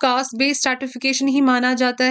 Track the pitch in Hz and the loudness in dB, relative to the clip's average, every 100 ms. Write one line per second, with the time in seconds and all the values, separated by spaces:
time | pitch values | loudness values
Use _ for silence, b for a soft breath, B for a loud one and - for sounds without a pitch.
0 | 262 247 254 226 277 277 269 254 262 247 | 0 0 -2 -2 -2 0 -2 -2 -6 -4
1 | 269 262 277 269 269 247 254 247 247 247 | -4 0 0 2 4 2 2 2 0 0
2 | 254 | 0